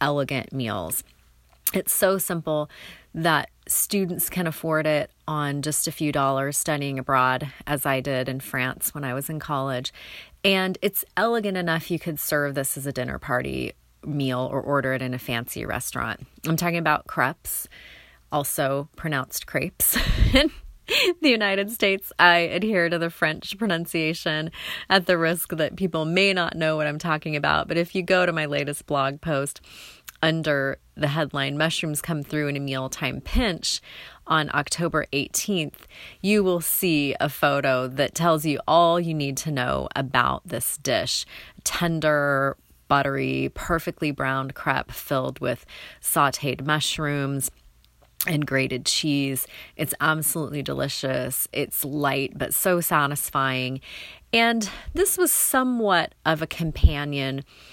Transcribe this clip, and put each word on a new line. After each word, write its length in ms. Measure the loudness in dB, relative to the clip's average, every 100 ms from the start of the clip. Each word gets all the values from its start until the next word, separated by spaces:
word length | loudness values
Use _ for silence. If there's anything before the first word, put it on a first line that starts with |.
elegant 520 | 0 0 0 -2 -4
meals. 500 | -4 -4 -4 -4 -6 -8 _ _ _ _ _ -2
It's 180 | -2 0
so 240 | 2 2 2
simple 540 | 0 -4 -2 -2 -2 -8 -20 -20 -12
that 380 | -2 2 2 0 _ -4
students 640 | -2 0 0 0 -2 -4
can 160 | -2 -2
afford 400 | -2 0 2 2
it 240 | 2 0 -8 -6
on 340 | -2 -2 -2
just 240 | -2 -2 -4
a 60 |
few 200 | -2 0
dollars 440 | 2 2 2 0 -2
studying 420 | -2 -2 -2 -4
abroad, 540 | 0 4 4 2 -2 -10 -4
as 180 | -2
I 160 | 0 0
did 280 | 0 -2 -2
in 120 | -4
France 540 | -6 -2 -2 -2 -6
when 100 | -6
I 80 | -4
was 160 | -4 -6
in 100 | -8
college. 540 | -4 -2 -2 -4 -6 -12 -16 -18 -18 -2
And 340 | 2 2 2 0
it's 240 | -2 -2 -4 0
elegant 420 | 2 2 0 -2
enough 320 | 0 0 0
you 80 | -4
could 220 | -2 -6
serve 340 | -2 0 0
this 240 | -2 -4 -4
as 80 | -4
a 60 |
dinner 260 | -4 -4 -6
party 540 | -2 -2 0 -4 -6 -8 _ _
meal 460 | -6 -2 0 -2 -2
or 120 | -4
order 320 | 0 0 0
it 80 | -2
in 100 | -4
a 60 | -6
fancy 480 | -4 -4 -4 -8 -6
restaurant. 600 | -4 -4 -6 -6 -6 -12 -8 -2
I'm 100 | 0
talking 220 | 2 0
about 300 | 2 0 0
crepes, 600 | 0 0 0 -8 -8 -8 -16 -20 -20 -20 _ _
also 560 | -2 -2 0 0 0 -4 -8
pronounced 500 | -4 -2 -4 -8 -4
crepes 520 | -2 -2 -2 0 2 2 4
<laughs> 180 | 6
in 160 | 6 4 0 -12 -18 -4 2 2 4
the 80 | 4
United 420 | 4 4 0 -2
States. 420 | 0 0 0 -2 6
I 200 | 8 8
adhere 500 | 4 0 0 2 2
to 100 | 2
the 120 | -2
French 460 | 0 -2 -2 -8 -4
pronunciation 960 | 0 0 -2 -2 -2 -2 -2 -2 -4 -8 -10 -10 2
at 180 | 4 6
the 100 | 4
risk 340 | 4 0 -2
that 260 | -2 -2 0
people 280 | -2 0
may 280 | 0 2 4
not 240 | 2 0 0
know 180 | -2
what 140 | 0 -2
I'm 100 | -4
talking 380 | -2 -2 -2 -2
about. 320 | 0 0 0
But 80 | 0
if 180 | 0
you 80 | -2
go 240 | 2 4 4
to 60 |
my 140 | 0 -2
latest 400 | -2 -2 -6 -2
blog 320 | 0 0 -2
post 400 | -2 -2 -2 -6 -18 -20 -20 -20 -20 0
under 600 | 2 2 2 0 0 -4 _ -2
the 100 | -2
headline, 500 | 0 -2 0 -2 0
"Mushrooms 460 | 0 0 -2 -4
Come 220 | -2 -4
Through 240 | -2 -2 0
in 80 | -2
a 40 |
Mealtime 600 | -4 -4 -4 -4 -4 -4
Pinch," 600 | 0 2 2 0 -2 -4 -6 -18 -18 -20 0
on 240 | 0 2
October 540 | 0 -2 -2 0 0 0
eighteenth, 760 | -2 -2 -4 -2 -2 -2 -8 -20 -20 -20 -6
you 200 | 2 4
will 180 | 4 2
see 540 | 0 0 2 4 2 0
a 80 | -2
photo 580 | 0 2 2 2 2 0
that 300 | -2 -2 2
tells 280 | 2 4
you 140 | 2 -2 4
all 320 | 4 6 4
you 160 | 0
need 220 | 0 -2 -2
to 160 | -2
know 360 | -2 0 0 -2
about 480 | -4 0 2 2 0
this 320 | -4 -6 -4 -4
dish. 460 | 0 0 0 -2 -6 -14 -20 -8
Tender, 960 | -6 0 0 2 2 4 4 2 2 -2 _ -20 _
buttery, 640 | 2 4 0 0 0 -2
perfectly 560 | -4 -2 0 0 -4 -4
browned 460 | -2 -2 0 -4 -4
crepe 340 | -2 -2 -2
filled 480 | -10 -2 -2 -2 -2
with 260 | -4 -4 -8 -18 -18 -8
sautéed 640 | -2 4 4 2 -4 -4 0
mushrooms 840 | 0 0 -2 -2 -2 -2 -2 -4 -8 -20 _ _ _ _ _ -2
and 200 | 0 0
grated 380 | 0 0 -2
cheese. 600 | -2 -2 0 0 0 -2 -6 -12 -20 -6
It's 180 | -6 0
absolutely 640 | 2 2 0 -2 -4 -4
delicious. 840 | -4 -2 -2 -2 -2 -2 -2 -4 -4
It's 320 | -4 -4 -4 -4
light, 460 | 0 0 0 -2 -4
but 160 | -4
so 300 | 0 2 2
satisfying. 960 | 4 2 2 0 -2 0 0 0 -2 -6 -10 -16 -16 -20 -2
And 380 | 2 4 2 -2 -8 -8
this 240 | 0 0 2
was 160 | 2
somewhat 840 | 2 2 2 2 2 4 4 2 -2 0
of 160 | 0
a 40 | -2
companion 960 | -4 -4 4 6 6 0 -2 -2 -4 -8 -18 -20